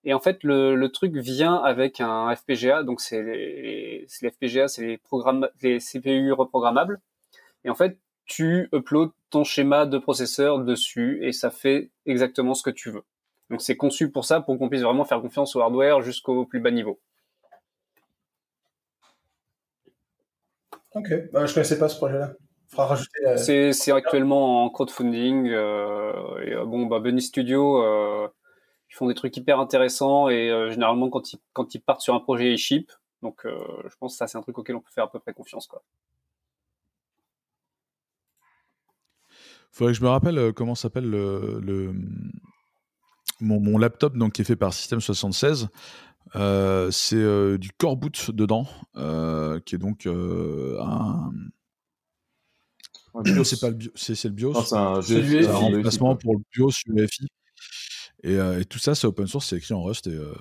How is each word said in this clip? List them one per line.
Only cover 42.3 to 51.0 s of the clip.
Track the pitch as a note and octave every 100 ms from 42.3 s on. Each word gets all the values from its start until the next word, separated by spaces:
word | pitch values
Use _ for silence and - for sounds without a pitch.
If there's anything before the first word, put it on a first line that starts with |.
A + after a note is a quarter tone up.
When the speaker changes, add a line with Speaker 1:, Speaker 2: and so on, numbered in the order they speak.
| - _ _ _ _ _ _ _ _ - -
Speaker 3:
Mon, | A2 G#2+
mon | G#2 G#2+
laptop, | A2+ - D3 B2+
donc, | A2
qui | -
est | G#2+
fait | A#2
par | F#2+
System | - - A2+
soixante-seize. | - G2 G2+ F#2 C#3+ D3 G#2+ - - - - _ - G2+
Euh, | G2+ G2 G2 F#2+ F#2
c'est, | - - A2+
euh, | G#2+ G2+ G2 G2
du | F#2+
Core | - E3+ C3
Boot | C#3+ - -
dedans, | A2 G#2+ A2 C3+ - - A#1
euh, | D2 D#2+ E2 D#2 D#2 D#2
qui | - F2
est |
donc, | G2 G#2 F#2
euh, | F2 F2+ F2 E2 D2 C2 G#1+
un | A#1 -